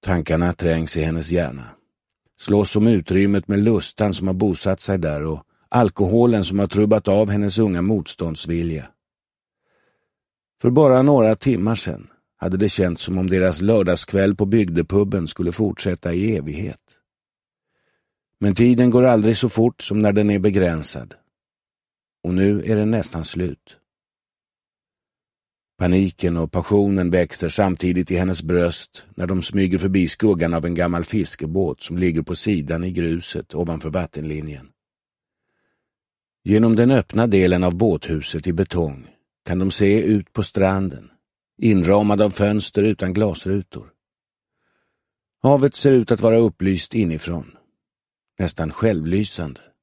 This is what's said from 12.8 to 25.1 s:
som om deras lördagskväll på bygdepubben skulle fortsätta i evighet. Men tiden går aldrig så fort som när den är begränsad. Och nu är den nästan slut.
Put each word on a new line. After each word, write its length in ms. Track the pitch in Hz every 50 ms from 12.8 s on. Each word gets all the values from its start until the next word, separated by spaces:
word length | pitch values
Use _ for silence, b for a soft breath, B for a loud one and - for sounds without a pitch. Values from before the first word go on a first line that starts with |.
| 95 90 85 -
som 160 | - - 92
om 120 | 92 92 92
deras 320 | 92 92 92 92 82 76
lördagskväll 760 | 92 104 113 107 95 90 90 85 - - - 98 98 98 101
på 100 | - 104
bygdepubben 840 | 98 104 113 104 90 82 85 82 - 98 101 104 98 98 98 85
skulle 240 | 78 - - 90 87
fortsätta 640 | 85 - 110 101 87 - - 98 90 - - 87 85
i 220 | 87 98 110 110
evighet. 460 | 107 71 78 73 76 101 98 - _ _ _ _ _ _ _ _ _ _ _ _ _ _ _ _ _ _ _ _ _ _ _ _ _ _ _ _ _ _ _ _ _
Men 160 | 104 101 95
tiden 340 | 98 117 123 123 117 123 123
går 140 | 113 123 123
aldrig 340 | 131 120 110 104 110 113
så 120 | - - 117
fort 320 | - 110 113 123 - _
som 200 | - - 101 107
när 120 | 107 104 98
den 160 | 104 107 104
är 100 | 101 101
begränsad. 760 | 92 107 95 101 92 87 82 80 73 - - 65 62 - - _ _ _ _ _ _ _ _ _ _ _ _ _ _ _ _ _ _ _ _ _ _
Och 100 | 87 90
nu 300 | 92 95 101 104 101 -
är 120 | - 110
den 160 | 104 107 107
nästan 340 | 113 110 95 - - 82 78
slut. 520 | - - 85 90 87 69 _ _ _ - _ _ _ _ _ _ _ _ _ _ _ _ _ _ _ _ _ _ _ _ _ _ _ _ _ _ _